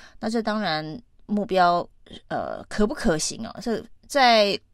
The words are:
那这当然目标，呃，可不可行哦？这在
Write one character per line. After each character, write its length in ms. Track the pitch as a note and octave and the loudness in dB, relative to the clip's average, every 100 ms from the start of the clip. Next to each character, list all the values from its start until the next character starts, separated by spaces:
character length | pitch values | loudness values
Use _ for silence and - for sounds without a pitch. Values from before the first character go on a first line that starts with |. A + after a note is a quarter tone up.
| - - | -20 -10
那 100 | A3 | -6
这 140 | A3+ | -4
当 180 | A3 G#3+ | -4 -4
然 400 | F#3+ D#3 D#3 D#3 - _ - | -4 -4 -6 -12 -16 _ -4
目 200 | G#3 G3 | -4 0
标， 420 | F#3 F3 F3 - _ - - - | 4 4 4 -2 _ -20 -18 -8
呃， 320 | C#3 C#2 G#1 - | -6 -6 -10 -6
可 160 | - | 0
不 80 | G#3 | 0
可 240 | D4+ G#3 D#3 | 0 0 0
行 300 | - - A2+ | -2 -8 -12
哦？ 100 | - | -10
这 180 | A#3 G#3+ - - - | -6 -6 -8 -18 -4
在 500 | C#4+ B3 A3 G3+ F3 _ | 4 6 6 4 0 _